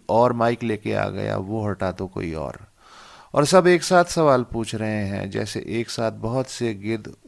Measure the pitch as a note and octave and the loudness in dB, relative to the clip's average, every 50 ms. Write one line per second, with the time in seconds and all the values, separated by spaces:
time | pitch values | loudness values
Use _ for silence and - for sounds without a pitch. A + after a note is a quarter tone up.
0 | _ - G#2+ A2+ A#2+ B2 A#2+ A#2 A2+ A#2 A#2+ A#2+ B2 A2+ G#2+ G2+ G2+ A2 G#2+ G#2 | _ 2 4 4 4 4 4 2 2 2 2 0 -2 -4 -4 -4 -4 -4 -2 -2
1 | G2+ G2+ G2 G2 G#2 G#2+ G#2 G#2 F#2+ F#2+ G#2+ A2+ G#2 G#2 F#2+ - F#2+ F#2 F2+ - | -2 -2 -4 -4 -4 -4 -4 -4 -4 -4 -6 -4 -4 -4 -4 -2 -4 -4 -4 -4
2 | G2 F#2 - F#2+ F#2+ E2 D#2+ D#2+ C#2 B1+ - - - _ _ _ _ - - - | -8 -8 -6 -8 -8 -6 -6 -6 -8 -8 -10 -12 -18 _ _ _ _ -20 -20 -20
3 | - - - - - _ - C#3 D3 C#3 F3+ F#3 E3+ F3+ F3+ E3 D3+ - F#3 F3 | -20 -20 -20 -20 -18 _ 0 0 2 6 6 6 8 6 4 4 4 4 4 4
4 | F3 F3 - E3+ D#3+ D3 C3 B2+ A#2+ - - A#2 A2+ - - G#2+ A2 G#2+ G#2+ G#2+ | 4 4 2 2 4 6 6 4 2 -2 -4 -6 -6 -4 -4 -4 -4 -2 -2 -2
5 | G2+ G2 G2+ G2+ G2 G2+ G2 G#2+ G#2+ G2+ - A2 - - G#2 A#2 A#2 - - - | -2 -2 -4 -4 -6 -6 -4 -6 -6 -4 -6 -8 -8 -4 -6 -6 -4 -6 -6 -4
6 | A#2 A2 G#2 G#2+ G#2+ A2 A#2+ C3 B2+ - - - A#2+ A#2 G#2+ G2 G2+ G#2+ A2+ G#2+ | -4 -4 -4 -4 -6 -4 -2 -4 -4 -4 -6 -6 -4 -4 -4 -6 -6 -6 -6 -6
7 | G#2+ - - _ _ | -6 -14 -18 _ _